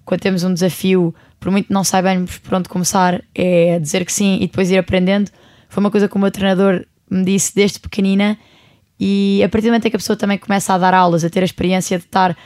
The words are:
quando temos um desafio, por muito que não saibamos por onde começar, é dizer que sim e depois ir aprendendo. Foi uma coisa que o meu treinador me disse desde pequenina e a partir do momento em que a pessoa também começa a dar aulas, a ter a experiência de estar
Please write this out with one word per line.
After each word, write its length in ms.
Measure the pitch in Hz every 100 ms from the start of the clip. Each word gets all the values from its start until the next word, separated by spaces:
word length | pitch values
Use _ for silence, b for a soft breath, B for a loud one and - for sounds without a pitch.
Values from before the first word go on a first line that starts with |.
quando 160 | - 180
temos 240 | 190 190
um 80 | 180
desafio, 580 | 180 185 - 190 185 170 - b b
por 100 | 180
muito 160 | 196 -
que 40 |
não 100 | 196
saibamos 560 | 175 190 185 185 180 -
por 160 | -
onde 140 | 185 175
começar, 520 | 180 175 196 180 180 -
é 460 | - 180 175 170 170
dizer 240 | 151 190
que 80 | 175
sim 240 | - 202 190
e 100 | 185
depois 240 | - 185
ir 80 | 190
aprendendo. 520 | 180 185 180 202 202 - b b b
Foi 140 | -
uma 80 | 202
coisa 160 | 208 202
que 80 |
o 40 | 196
meu 120 | 196
treinador 540 | 196 196 185 196 180 - _ -
me 140 | 185
disse 280 | 185 196 -
desde 260 | - 202 -
pequenina 580 | - - 190 196 208 214 b b b b b -
e 380 | 196 196 196 196
a 60 | 202
partir 200 | 220 220
do 20 |
momento 160 | 233 220
em 40 |
que 60 | 208
a 20 |
pessoa 160 | - 208
também 200 | 202 202
começa 380 | - 196 -
a 40 | 185
dar 140 | 185
aulas, 320 | 185 180 170
a 60 | 165
ter 100 | 185
a 40 | 185
experiência 500 | - 175 190 - 180
de 60 |
estar 320 | - 196 185 165